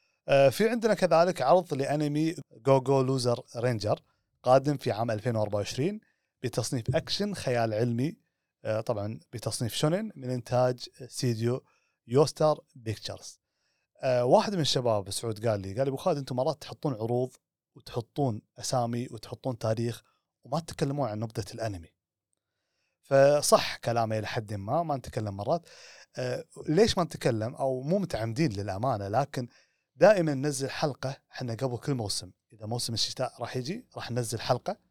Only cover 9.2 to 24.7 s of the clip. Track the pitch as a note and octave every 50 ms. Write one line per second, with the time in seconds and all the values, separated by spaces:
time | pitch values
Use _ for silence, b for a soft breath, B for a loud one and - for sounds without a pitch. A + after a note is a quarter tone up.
9.2 | - _ - A2+ - A2+ - - B2+ A2 - - D3+ D3+ E3+ G3 A3+ G#3+ - C#3+
10.2 | C3 B2 B2+ B2 - - B2+ B2 B2+ B2+ B2+ B2+ - - _ - B2+ A#2+ - -
11.2 | C3+ B2 A#2 A2 A#2 A#2 B2+ C3+ - _ _ _ _ _ _ _ _ - A#2+ C#3
12.2 | D#3 - - - D#3 D#3 D3+ - - _ - C3+ A2+ A2 G#2+ - - - F#2+ -
13.2 | - - - _ _ _ _ _ _ _ _ _ _ _ _ - C#3 C3 B2+ B2
14.2 | B2 B2+ E3+ G#3 - G#3+ G3+ F3 D3 - - C#3 A#2+ A#2 A2 G#2 F#2 - - -
15.2 | - A#2 G#2+ G2 G#2+ A#2 G#2+ G2+ F#2+ F#2+ G2 A#2+ C3+ C#3 C3 C3 - F#3+ D#3+ C#3+
16.2 | C3+ - C3 B2 C3 D#3+ D3+ - - - A#2 - - D3+ B2+ G#2 A2 A#2 A#2+ B2
17.2 | B2+ B2+ - - _ _ _ _ _ _ _ - - - - B2 A2+ _ - D3+
18.2 | C#3+ B2+ G#2 - - _ _ - - - - B2+ A#2+ A#2 A#2 A#2+ B2 - - G#2+
19.2 | - - - - - C3+ B2 - - A2 A2 A2 A#2 A#2+ A2+ - - _ _ _
20.2 | _ _ _ _ _ A#2+ C3+ E3 E3 - - - D#3+ C#3 C#3 D3 C3+ A2+ G#2+ G#2+
21.2 | A#2 A2+ - A#2+ - - - A2+ A2+ A2 G2 F2 E2 - _ _ _ _ _ _
22.2 | _ _ _ _ _ _ _ _ _ _ _ _ _ _ _ _ _ - C#3 C3+
23.2 | C#3 C#3+ C#3+ D3 - - - - - - - - - B2 A#2 A#2 A2+ G#2+ A2 A2
24.2 | G#2 - - B2 G#2+ G2+ A2 G2 G2 G#2